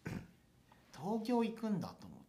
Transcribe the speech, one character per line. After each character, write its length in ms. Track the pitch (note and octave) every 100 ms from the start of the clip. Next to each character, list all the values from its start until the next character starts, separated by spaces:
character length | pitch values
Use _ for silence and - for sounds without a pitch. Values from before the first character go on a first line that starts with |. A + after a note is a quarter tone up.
| - - - - - - - - -
東 300 | - E3 A3+
京 200 | A3 A#3+
行 120 | A3 A3+
く 140 | A3
ん 100 | F#3+
だ 100 | -
と 180 | - F#2
思 80 |
っ 40 | C#2